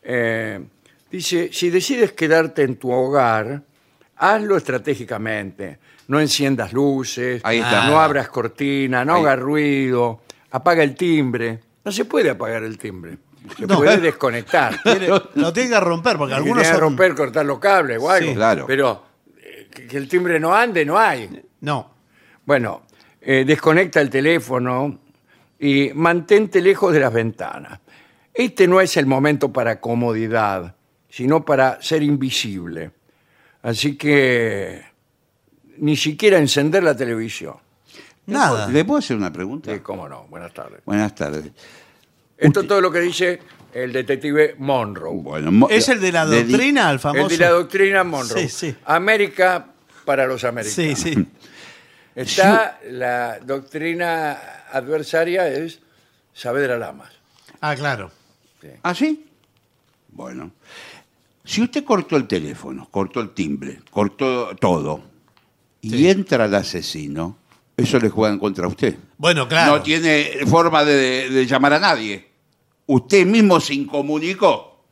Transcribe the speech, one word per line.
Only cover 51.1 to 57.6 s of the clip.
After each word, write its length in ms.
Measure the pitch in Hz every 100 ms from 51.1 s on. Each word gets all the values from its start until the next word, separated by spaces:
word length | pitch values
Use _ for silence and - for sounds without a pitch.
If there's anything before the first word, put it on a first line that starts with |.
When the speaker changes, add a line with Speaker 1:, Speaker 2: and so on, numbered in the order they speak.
| 151
Speaker 3:
sí. 120 | 139 _ - - - - _ _ _
Speaker 1:
Está 680 | - 127 - 190 220 220 -
Speaker 2:
Sí. 60 | -
Speaker 1:
la 480 | 127 123 123 120 107
doctrina 960 | 127 135 135 156 160 170 175 160 156 110 - - -
adversaria, 760 | 135 127 156 147 165 170 180 175
es 320 | 135 165 - _ _ _ _ _
Saavedra 440 | - 120 127 139 120
Lamas. 320 | 98 71 - _ _ _ _ _